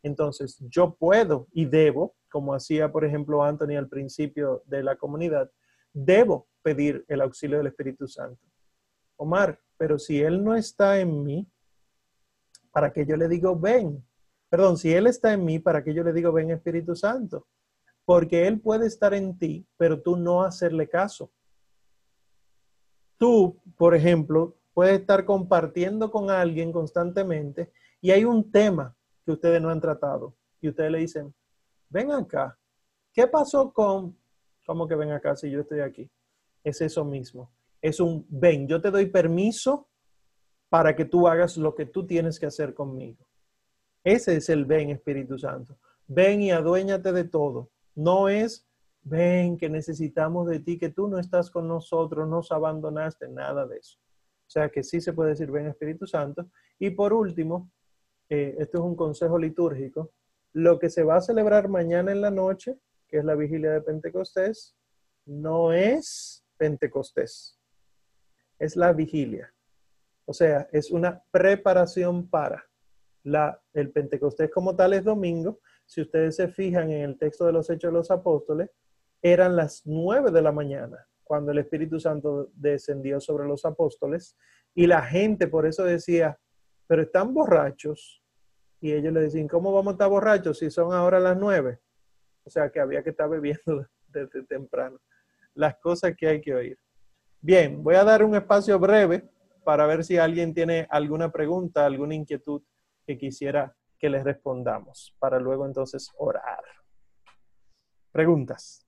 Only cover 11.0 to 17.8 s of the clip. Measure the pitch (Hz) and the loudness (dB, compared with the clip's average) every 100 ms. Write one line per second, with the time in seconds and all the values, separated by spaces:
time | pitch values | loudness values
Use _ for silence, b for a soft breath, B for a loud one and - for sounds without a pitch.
11 | 180 151 143 147 202 _ _ _ _ _ | 0 -2 -4 -6 -8 _ _ _ _ _
12 | _ _ _ _ _ _ _ 151 147 147 | _ _ _ _ _ _ _ -2 -2 -2
13 | 143 156 165 170 185 175 185 247 185 139 | -4 0 0 0 0 0 2 0 0 -8
14 | - _ _ _ _ 175 190 175 175 170 | -14 _ _ _ _ 4 4 4 2 4
15 | 226 247 226 208 170 160 160 156 156 156 | 4 2 0 2 0 0 0 0 0 -2
16 | 170 165 170 160 160 165 170 165 165 170 | 0 0 2 2 0 -4 -4 -6 -6 -2
17 | 202 254 220 - _ _ _ _ | -2 -2 -6 -10 _ _ _ _